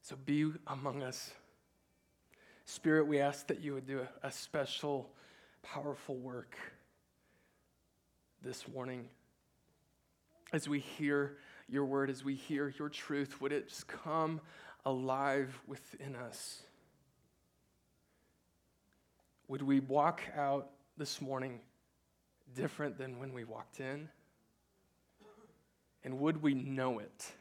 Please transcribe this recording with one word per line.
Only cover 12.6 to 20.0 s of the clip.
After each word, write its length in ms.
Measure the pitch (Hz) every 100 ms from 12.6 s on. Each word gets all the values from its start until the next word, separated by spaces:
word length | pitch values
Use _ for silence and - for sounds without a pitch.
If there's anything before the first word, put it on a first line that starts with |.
| 143 139
your 80 | 147
truth, 540 | 147 - 143 139 -
would 100 | 139
it 160 | 147 -
just 220 | - -
come 500 | - 156 160 160 160 - - - - 135
alive 760 | 131 131 131 139 139 131 123 -
within 480 | 107 - - 139 123
us? 460 | 123 - - - - - _ _ _ _ _ _ _ _ _ _ _ _ _ _ _ _ _ _ _ _ _ _ _ _ _ _ -
Would 120 | 135
we 200 | 139 139
walk 400 | 131 139